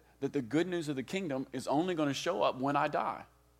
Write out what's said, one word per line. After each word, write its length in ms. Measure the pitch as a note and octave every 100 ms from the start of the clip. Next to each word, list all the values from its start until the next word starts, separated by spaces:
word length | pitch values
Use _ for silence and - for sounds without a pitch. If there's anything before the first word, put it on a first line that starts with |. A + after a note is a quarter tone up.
| _ _
that 100 | C#3
the 100 | C#3+
good 260 | A#2 C#3+ F3
news 200 | F3 D3+
of 80 | C3+
the 80 |
kingdom 420 | A#2+ F#3+ F#3 C3 C3
is 160 | C3 G2+
only 260 | C#3 F#3
gonna 200 | E3 C#3+
show 280 | C3+ E3+ G3
up 160 | C3+ C3
when 200 | E3 C#3+
I 100 | D3+
die. 360 | E3+ - G#2+ - _ _ _